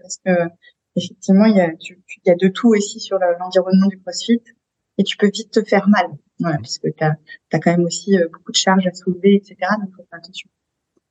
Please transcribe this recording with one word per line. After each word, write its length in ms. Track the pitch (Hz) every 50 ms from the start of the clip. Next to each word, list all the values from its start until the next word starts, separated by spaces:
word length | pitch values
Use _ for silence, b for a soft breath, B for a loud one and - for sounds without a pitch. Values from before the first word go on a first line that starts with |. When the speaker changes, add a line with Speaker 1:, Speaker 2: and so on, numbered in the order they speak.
Speaker 1:
parce 160 | - 185 - - -
que 240 | 185 180 175 170 170 170 b b b b _ _ _ -
effectivement, 500 | 185 - - - _ - - 190 196 220
il 100 | 226 208
y 40 | 190
a, 100 | 175 160 160
tu, 260 | - - - 180 _ _
tu, 140 | - - - -
il 20 | 190
y 40 |
a 20 | 175
de 140 | 175 185 190
tout 200 | 190 - 240 233
aussi 300 | 220 202 208 - - 214
sur 160 | - - 196 185
le, 80 | 180 175 170 175
l'environnement 480 | 180 185 190 185 175 190 190 190 190
du 120 | 196 190 -
CrossFit 420 | - 180 175 - - 226 233 233 _ _ _ _ _ _ _ _ _ _ _ -
et 60 | 196
tu 120 | - -
peux 140 | - 208 202
vite 200 | - - 220 _
te 100 | - 226
faire 260 | 208 - 208 196 196 202
mal, 180 | 208 196 175 165 151 - _ _ _ -
voilà, 160 | 170 170 147
Speaker 2:
Mhm. 60 | -
Speaker 1:
parce 160 | 110 - - -
que 100 | - 160 - -
t'as, 160 | 156 156 156 - B B B B B -
t'as 120 | - 160
quand 100 | - 170
même 160 | 175 175 175
aussi, 300 | 170 - - - 202 196
euh, 100 | 185 165 165
beaucoup 200 | - - _ -
de 60 | -
charges 300 | - - 190 190 190 185
à 60 | 180
soulever, 440 | 180 - - 185 180 175 185 202 202
et 60 | 202 -
cetera, 320 | - - - 180 190 214
donc 140 | 214 196 185 185
faut 80 | 196 - _
faire 80 | 170 170
attention. 320 | - - - - - _ _ _ _ _ _ _ _ _ _ _ _ _